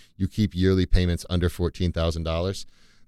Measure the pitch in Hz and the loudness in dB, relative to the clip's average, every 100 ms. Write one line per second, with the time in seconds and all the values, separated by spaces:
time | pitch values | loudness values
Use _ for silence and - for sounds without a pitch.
0 | - - 95 - 104 87 92 95 90 - | -18 -4 -2 0 0 2 2 4 4 4
1 | 90 85 - 90 87 - 87 - 90 82 | 4 -2 -2 -2 0 0 -4 -2 -2 0
2 | 82 82 80 82 92 98 - - - _ | -2 -2 -4 -4 -4 -6 -12 -20 -20 _